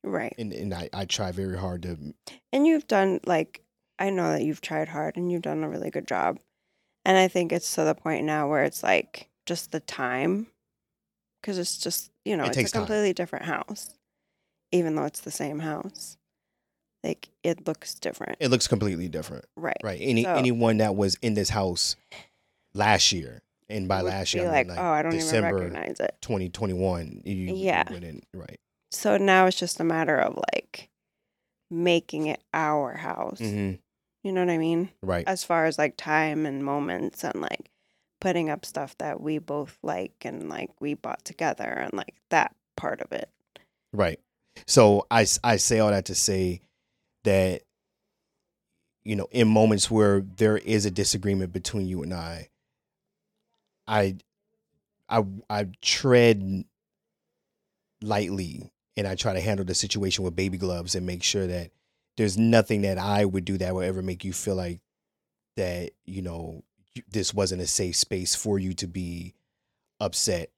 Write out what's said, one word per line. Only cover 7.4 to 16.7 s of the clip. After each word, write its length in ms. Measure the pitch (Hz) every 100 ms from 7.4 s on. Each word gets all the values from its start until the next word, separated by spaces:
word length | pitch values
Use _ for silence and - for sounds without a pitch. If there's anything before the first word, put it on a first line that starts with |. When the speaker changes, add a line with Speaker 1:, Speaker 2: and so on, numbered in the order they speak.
| 170
Speaker 1:
it's 240 | 170 - -
to 80 |
the 120 | 156 160
point 280 | 160 156
now 240 | 151 151 143
where 160 | 151
it's, 180 | - -
like, 440 | - 92 - - - _ -
just 260 | 170 -
the 60 | 165
time, 680 | - - 127 127 156 196 226 _ _ _ _ _ _ _ _ _
'cause 140 | - 185
it's 200 | 175 -
just, 340 | - - - _
you 140 | - 190
know, 60 | 110
Speaker 2:
It 40 |
Speaker 1:
it's 80 | 135
Speaker 2:
takes 120 | 202
Speaker 1:
a 40 |
Speaker 2:
time. 80 | 226
Speaker 1:
completely 280 | 208 214 208
different 320 | 180 170 - -
house, 440 | 147 - 208 - - _ _ _ _ _ _ _
even 240 | 180 165 156
though 100 | 147
it's 140 | -
the 100 | -
same 280 | - 147 151
house. 580 | 160 156 196 - - - _ _ _ _ _